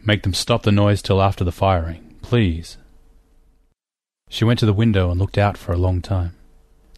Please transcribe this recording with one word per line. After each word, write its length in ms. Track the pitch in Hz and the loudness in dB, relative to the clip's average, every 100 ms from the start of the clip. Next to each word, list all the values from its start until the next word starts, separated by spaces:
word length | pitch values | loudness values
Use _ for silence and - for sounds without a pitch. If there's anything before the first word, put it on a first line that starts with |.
make 200 | 104 104 | -2 0
them 100 | 101 | 0
stop 300 | 90 - 117 | -4 -2 0
the 80 | 107 | 2
noise 320 | 101 104 101 | 2 2 2
till 180 | - 95 | 0 2
after 220 | 98 - | 2 0
the 80 | 90 | -4
firing, 640 | - 98 90 82 82 - - | 0 0 0 -2 -10 -16 -16
please." 540 | - 120 98 82 87 - - - _ _ _ _ _ _ _ _ _ _ _ _ - | -2 0 0 -2 -8 -20 -20 -20 _ _ _ _ _ _ _ _ _ _ _ _ -12
She 160 | - | -2
went 160 | 113 120 | 0 2
to 60 | 110 | 2
the 80 | 101 | 2
window 300 | 113 98 90 | 2 2 0
and 80 | 87 | 0
looked 180 | 98 - | -2 0
out 200 | 101 - | 0 -2
for 140 | - | -4
a 60 | 87 | -2
long 240 | 90 90 | 0 -2
time. 340 | - 95 87 - - _ _ _ _ | -2 -4 -4 -8 -20 _ _ _ _